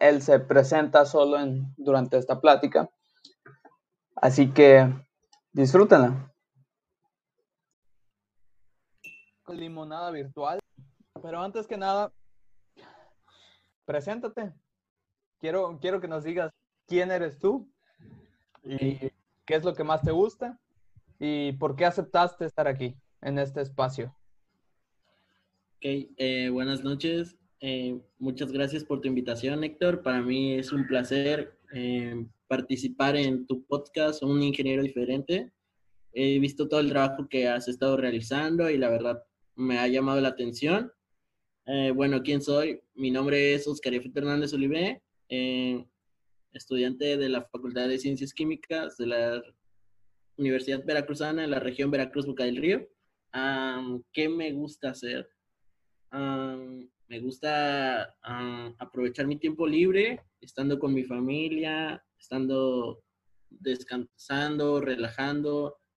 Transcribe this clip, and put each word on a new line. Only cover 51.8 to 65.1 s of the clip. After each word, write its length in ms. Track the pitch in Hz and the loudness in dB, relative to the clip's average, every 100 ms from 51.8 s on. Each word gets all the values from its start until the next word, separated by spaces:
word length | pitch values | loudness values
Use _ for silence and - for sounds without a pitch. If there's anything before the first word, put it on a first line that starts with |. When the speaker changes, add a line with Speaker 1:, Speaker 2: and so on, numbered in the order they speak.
| 139 | -2
Speaker 2:
Veracruz-Boca 540 | 143 131 143 139 127 | 0 -2 -4 -6 -4
del 120 | 123 127 | -4 -2
Río. 280 | 156 226 - _ _ _ _ | 0 -2 -4 _ _ _ _
Am, 680 | 127 135 135 131 127 127 123 - | -6 -4 -4 -4 -6 -8 -10 -8
¿qué 160 | - 156 | -4 -4
me 240 | 165 160 | -2 -6
gusta 380 | 143 147 - 135 | -6 -10 -10 -10
hacer? 400 | 127 123 127 - _ _ _ _ _ _ _ _ | -10 -10 -10 -10 _ _ _ _ _ _ _ _
Am, 800 | 135 139 135 135 131 127 127 127 _ _ | -8 -6 -6 -8 -10 -14 -16 -20 _ _
me 120 | 117 | -10
gusta, 920 | 127 131 151 147 147 139 131 120 - - | -10 -6 -4 -2 0 -2 -2 -2 -6 -12
am, 520 | 117 123 123 120 120 120 | -12 -10 -8 -8 -12 -14
aprovechar 480 | 131 127 123 123 139 | -12 -6 -4 -4 -4
mi 100 | 147 | -4
tiempo 300 | 160 156 160 | -4 -2 0
libre, 580 | 156 185 190 220 247 - _ | 2 2 2 0 -4 -14 _
estando 380 | - - 139 139 | -18 -6 -4 -2
con 140 | 143 | -2
mi 100 | 135 | -2
familia, 1000 | 127 123 127 147 160 156 156 156 156 - _ _ | -4 -6 -4 -4 -4 -4 -4 -4 -6 -10 _ _
estando 840 | - 131 131 135 131 127 117 113 _ _ _ _ _ | -10 -6 -2 0 0 -2 -4 -10 _ _ _ _ _
descansando, 1300 | - 135 127 - 123 117 _ - 139 147 151 147 143 | -10 -6 -6 -6 -10 -10 _ -8 -4 -4 -2 0 0
relajando, 1000 | 135 123 117 | -2 -4 -6